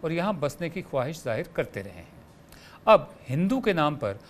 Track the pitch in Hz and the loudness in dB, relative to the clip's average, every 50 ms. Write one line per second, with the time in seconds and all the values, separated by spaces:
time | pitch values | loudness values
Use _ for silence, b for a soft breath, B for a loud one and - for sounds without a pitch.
0 | - 160 160 170 175 208 214 151 147 139 - - 175 160 160 190 - - - 135 | -6 -4 -2 0 0 -2 0 0 -2 -4 -2 -4 -6 -6 -6 -8 -8 -4 -2 -2
1 | 123 143 165 160 - 127 110 127 175 - - - 143 - - 104 95 98 87 87 | -2 -2 -4 -6 -4 -4 -2 -2 -4 -4 -4 -4 -4 -4 -6 -10 -10 -10 -12 -16
2 | 82 - - - - - - - - B B B B B B B - 220 220 170 | -18 -18 -20 -20 -20 -20 -20 -20 -20 B B B B B B B 6 8 8 8
3 | 139 - - - - - 127 151 180 190 262 269 - 220 185 160 151 147 151 131 | 6 0 -14 -16 -8 -4 0 0 2 2 2 2 2 2 2 4 2 2 0 0
4 | 113 101 101 107 B | -2 -4 -4 -6 B